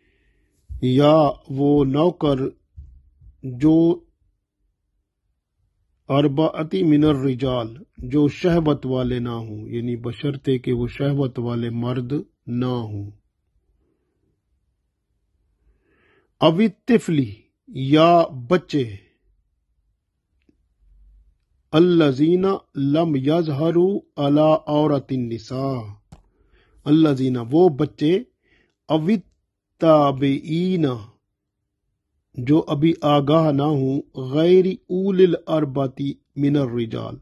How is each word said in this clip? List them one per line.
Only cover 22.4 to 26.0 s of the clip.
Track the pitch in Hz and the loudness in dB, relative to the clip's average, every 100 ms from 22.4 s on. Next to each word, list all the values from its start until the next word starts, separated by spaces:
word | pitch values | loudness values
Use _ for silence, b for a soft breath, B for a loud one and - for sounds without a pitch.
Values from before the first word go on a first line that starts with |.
| 190 196 - 143 | 0 -2 -6 -4
लम | 139 151 170 143 | 0 0 0 0
यजहरू | 131 165 160 139 165 170 185 202 - - | 0 0 -2 -2 0 2 2 0 -8 -4
अला | 143 147 156 156 - | 0 4 4 2 0
औरतिन | 147 151 139 131 135 120 | 0 0 -2 -4 -6 -6
निसा, | 113 107 127 135 127 107 104 | -10 -10 -8 -6 -6 -10 -18